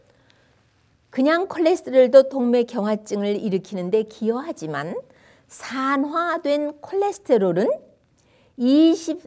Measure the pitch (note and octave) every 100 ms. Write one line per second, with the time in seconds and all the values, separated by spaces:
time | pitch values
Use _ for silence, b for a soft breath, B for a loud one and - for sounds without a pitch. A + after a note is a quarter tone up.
0 | _ b b b b b b b b _
1 | _ - C4+ E4 F#4+ D#4 D#4+ F4 - B3+
2 | B3+ C4+ C4+ C4+ A#3+ A#3+ A#3+ A#3+ G#3 G#3+
3 | G#3+ G3+ G3+ G#3 A3 F#3 - G3 F3+ A3
4 | A3 - A3 A#3 D#4 - D#3 D3 D3+ G4
5 | C#5 b b b b - - B3+ C4+ C#4
6 | C#4+ D#4+ F4 E4 C#4 D4 D4 D4 - G4
7 | G4+ F#4+ - A#3+ F#3+ E3+ B3 D#5 - _
8 | _ _ b b b - B3 C#4+ D#4+ D#4+
9 | - D#4+